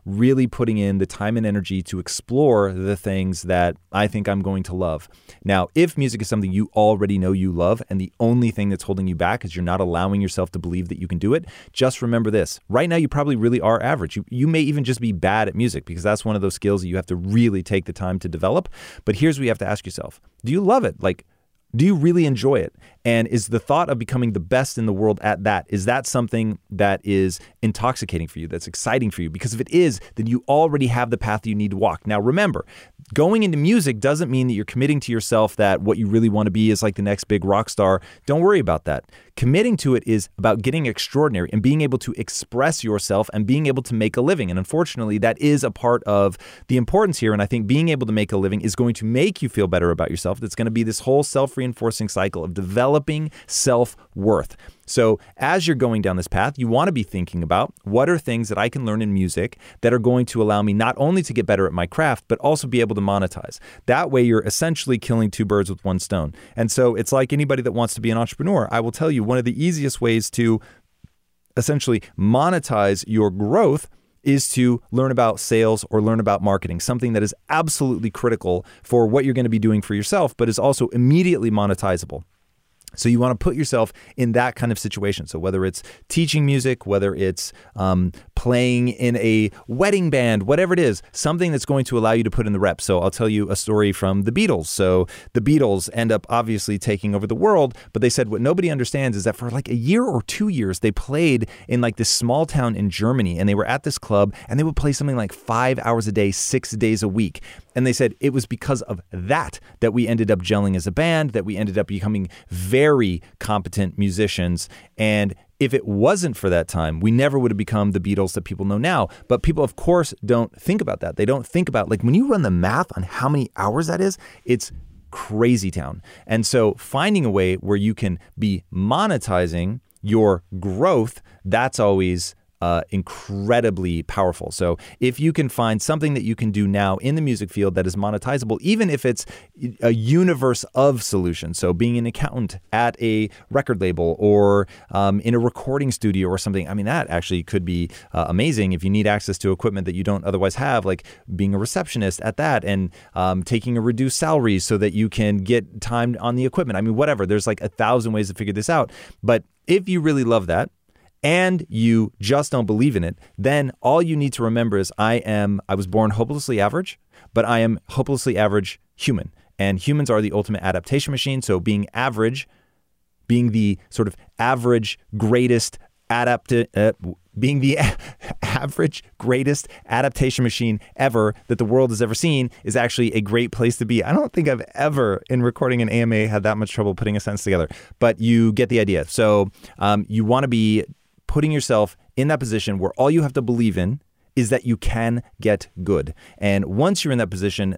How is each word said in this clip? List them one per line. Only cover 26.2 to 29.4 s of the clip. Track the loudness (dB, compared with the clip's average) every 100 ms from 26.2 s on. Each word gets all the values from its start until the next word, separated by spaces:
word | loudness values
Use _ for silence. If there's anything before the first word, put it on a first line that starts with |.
| -2 -2 -2 -4 -10
that | 0 0 0 0
is | 2 2 -2 -14 -4
intoxicating | -2 0 -2 -2 -6 -6 -6
for | -10
you, | -10
that's | -10 -10
exciting | -8 -2 0 -2
for | -4
you? | -8
Because | -6